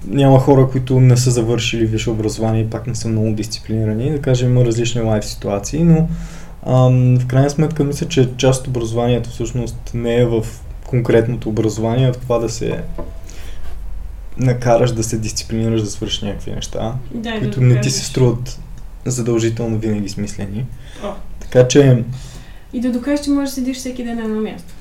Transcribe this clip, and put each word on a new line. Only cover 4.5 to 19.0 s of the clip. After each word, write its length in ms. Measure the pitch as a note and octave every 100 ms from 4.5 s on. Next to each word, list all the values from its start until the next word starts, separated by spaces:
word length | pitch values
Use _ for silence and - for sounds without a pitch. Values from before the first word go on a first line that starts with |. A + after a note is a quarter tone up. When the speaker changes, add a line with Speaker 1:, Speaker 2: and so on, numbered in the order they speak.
Speaker 1:
има 140 | B2
различни 360 | A#2+ A2+ A#2 A#2+
лайф 240 | A2+ G#2+
ситуации, 600 | - - G#2 G2+ - D3
но, 240 | E3+ D#3+ E3 E3 - - - - -
ам, 500 | B2+ B2+ B2+ B2+ B2
в 80 | B2
крайна 240 | B2+ C#3+
сметка 340 | C#3+ D3+ -
мисля, 240 | C#3+ C#3+ D#3+
че 280 | C3+ B2+ -
част 240 | C3 C3
от 60 | -
образованието 640 | A#2+ A2+ A2+ A#2+ A#2+ A2+
всъщност 600 | - A2+ B2 A2+ - -
не 220 | A#2+ A#2 A#2+
е 80 | A#2+
в 200 | A2+ A2 - - - -
конкретното 640 | B2+ A#2+ A#2 A#2 A#2 A#2
образование, 580 | G#2+ A2 G#2 A2+ A#2+ C3
а 40 |
в 40 | A#2+
това 200 | - A#2
да 100 | A2+
се 320 | - A#2 A#2 - - - - - - - - - - - - - - - -
накараш 540 | B2+ B2 B2 A#2 B2
да 100 | A2+
се 160 | A2 A2+
дисциплинираш, 600 | A2 - - A2+ A2+ A2+
да 40 | G#2
свършиш 320 | - G#2 -
някакви 280 | G#2 F2+ -
неща, 420 | G#2 - - A2 C3 -
Speaker 2:
Да, 160 | A#3+ A3+
и 20 |
да 60 | A3
Speaker 1:
които 200 | A#2+ G#2
не 200 | B2 B2
ти 100 | C3
се 60 | -
Speaker 2:
докажеш. 80 | -
Speaker 1:
струват 540 | - B2 A#2 - - - - - -